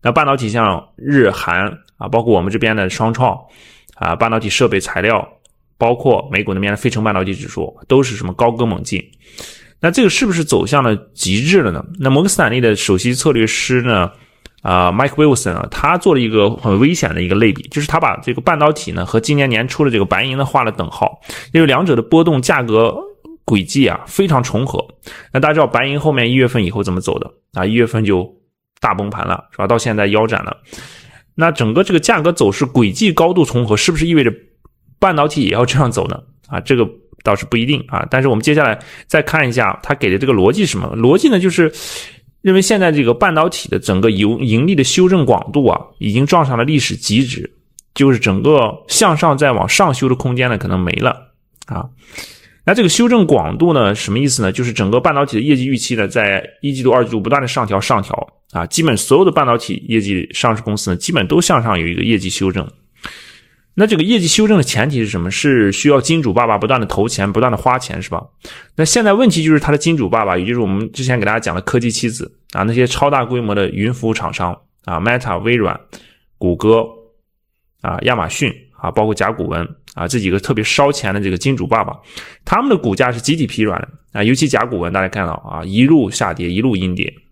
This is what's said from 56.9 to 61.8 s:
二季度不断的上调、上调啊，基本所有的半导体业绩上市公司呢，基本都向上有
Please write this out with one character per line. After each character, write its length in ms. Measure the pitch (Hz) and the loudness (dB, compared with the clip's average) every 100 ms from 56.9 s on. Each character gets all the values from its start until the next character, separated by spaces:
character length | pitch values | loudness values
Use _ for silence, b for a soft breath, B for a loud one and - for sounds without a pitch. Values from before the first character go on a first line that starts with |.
二 140 | 127 | 4
季 60 | 113 | 2
度 100 | 117 | -2
不 80 | 104 | 0
断 140 | 139 | 0
的 40 | 127 | 0
上 200 | - 110 | -4 -2
调、 140 | 98 | -2
上 220 | - 117 | 0 -2
调 120 | 98 - - _ _ | -2 -8 -8 _ _
啊， 140 | - 85 | -8 -4
基 160 | - | 0
本 140 | 165 110 | 0 0
所 220 | - 135 | 2 4
有 60 | |
的 60 | 190 | 4
半 160 | 147 135 | 2 0
导 100 | 117 | 0
体 260 | - 90 - | -2 -10 -2
业 120 | 113 | -2
绩 280 | 101 95 - | 0 -4 -6
上 240 | - 123 110 | -2 -2 -2
市 60 | |
公 140 | 113 104 | -4 -6
司 140 | - | -4
呢， 60 | 87 | -4
基 160 | - | -2
本 140 | 117 95 | -2 0
都 120 | 156 | 0
向 220 | 175 151 | 2 0
上 160 | 117 | 0
有 80 | 92 | -2